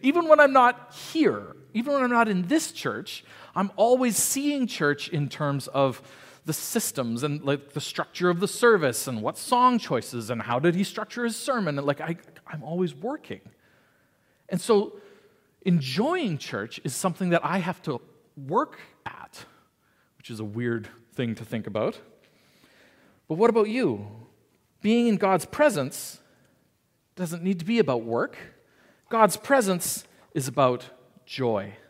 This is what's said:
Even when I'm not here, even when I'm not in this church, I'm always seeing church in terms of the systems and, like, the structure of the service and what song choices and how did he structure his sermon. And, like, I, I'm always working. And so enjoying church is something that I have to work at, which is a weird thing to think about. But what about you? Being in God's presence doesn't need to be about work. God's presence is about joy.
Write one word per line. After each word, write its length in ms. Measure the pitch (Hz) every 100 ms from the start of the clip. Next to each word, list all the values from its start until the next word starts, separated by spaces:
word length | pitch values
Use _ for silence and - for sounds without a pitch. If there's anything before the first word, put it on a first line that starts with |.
Even 260 | 254 330 330
when 120 | 302
I'm 140 | 294
not 380 | 269 247 247 - - -
here, 440 | 320 285 104 101 - - 208
even 180 | 240
when 80 | 277
I'm 80 | 254
not 180 | 240 220
in 200 | 190 175
this 240 | 311 302
church, 520 | - 139 107 - - - - - -
I'm 160 | 196 -
always 420 | 226 254 247 208
seeing 480 | - 269 285 294 240
church 420 | - 151 143 -
in 200 | 151 143
terms 380 | - 147 139 -
of 340 | 135 135 120 - - - - -
the 80 |
systems 680 | 151 - 233 - - 120 117
and, 220 | 147 147
like, 300 | 139 139 -
the 60 | -
structure 520 | - - 165 - 180
of 80 | 175
the 80 | 196
service 600 | - 240 214 151 117 -
and 140 | 170
what 160 | 110 -
song 400 | - 247 247 247
choices 540 | - 131 - 120 110
and 100 | 120
how 160 | 110 120
did 160 | 160
he 100 | 175
structure 400 | 196 - 208 -
his 120 | 240 220
sermon. 420 | - 247 180 139
And, 80 | 139
like, 160 | 143
I, 160 | 160 170 - - -
I'm 160 | 156
always 320 | 147 170 180 139
working. 460 | 202 302 - 95 - _ _ _ _ _ _ _ _ _ _
And 100 | 180
so 340 | - 214 214 - - - _ _ _ _
enjoying 760 | - 175 131 131 240 359 269 151
church 420 | - 110 110 -
is 120 | - 127
something 340 | 190 170 185
that 160 | 170 -
I 140 | 185
have 240 | 175 175
to 180 | - 123 - _ _ -
work 440 | 135 202 302 - - _ -
at, 400 | - - - - _ _ _ _ _ _ _
which 140 | -
is 80 | 113
a 40 |
weird 460 | 107 104 120 117 113 - _
thing 220 | - 120 110
to 100 | 117
think 220 | 117 101
about. 320 | 104 127 220 - _ _ _ _ _ _ _ _ _ _ _ _
But 80 | 160
what 140 | 233
about 200 | 233 208
you? 380 | 226 214 107 104 110 - _ _ _ _ _
Being 260 | 208 233 240
in 80 | 202
God's 300 | 196 185 -
presence 720 | - 294 196 131 - - - _ _ _ _ _ _ _ _ _ -
doesn't 280 | 180 170
need 160 | 180 190
to 60 | 165
be 140 | 233
about 240 | 170 123
work. 320 | 113 117 277 - - - _ _ _ _ _
God's 280 | 226 214 -
presence 680 | - 277 202 185 - - - _ _
is 140 | - 135
about 420 | 131 131 123 - - _ _ _
joy. 500 | - 127 107 98 101 -